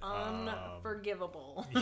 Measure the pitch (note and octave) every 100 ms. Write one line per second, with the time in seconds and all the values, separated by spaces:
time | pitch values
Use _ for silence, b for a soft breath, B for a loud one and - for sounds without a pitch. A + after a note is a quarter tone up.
0 | G3 G#3 G#3+ A3 A3+ G#3+ - G#3 A3 G#3
1 | G3+ F#3 F3+ D#3+ C3+ C3+ C3 B2+